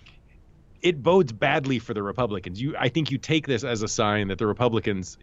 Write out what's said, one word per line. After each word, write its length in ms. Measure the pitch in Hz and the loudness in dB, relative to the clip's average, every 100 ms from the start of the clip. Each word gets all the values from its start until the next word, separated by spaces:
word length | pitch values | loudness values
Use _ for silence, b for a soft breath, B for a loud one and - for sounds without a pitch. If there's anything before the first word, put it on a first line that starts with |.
| b b - - - - - - | b b -20 -20 -20 -20 -20 -2
it 200 | 175 156 | 0 2
bodes 300 | 156 190 139 | 4 6 4
badly 460 | 110 143 151 135 123 | 2 2 2 2 -2
for 160 | - | -2
the 80 | 107 | -4
Republicans. 580 | 101 95 120 101 90 92 | -4 -2 -2 -2 -6 -6
You, 160 | 139 156 | -6 0
I 120 | 131 | 0
think 200 | 165 139 | 0 -2
you 60 | 131 | -4
take 280 | - 160 139 | 0 -2 0
this 180 | 117 | -2
as 180 | 123 113 | -2 -4
a 60 | 107 | -2
sign 400 | - 107 104 98 | 0 2 2 0
that 100 | 92 | -2
the 80 | 110 | -2
Republicans, 680 | 98 123 113 110 98 90 - | 2 0 0 -2 -4 -6 -14